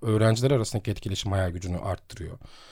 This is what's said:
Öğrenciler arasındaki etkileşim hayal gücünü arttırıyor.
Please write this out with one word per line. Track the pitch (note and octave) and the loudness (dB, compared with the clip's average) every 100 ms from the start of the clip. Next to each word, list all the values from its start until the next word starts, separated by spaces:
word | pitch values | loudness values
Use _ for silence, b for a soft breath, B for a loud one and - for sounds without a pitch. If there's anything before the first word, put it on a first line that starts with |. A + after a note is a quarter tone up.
Öğrenciler | A2+ G#2+ A2 A2 C3 | 0 4 4 4 4
arasındaki | C3+ A2 A2 - | 2 0 -2 -4
etkileşim | G2+ G2 F#2+ G2+ | -4 -4 -4 0
hayal | G2 F#2 | 0 0
gücünü | F2 F2+ F2 | -2 -4 -4
arttırıyor. | G2 F2+ - - D#2+ F2+ b b b | -4 -6 -8 -14 -12 -12 b b b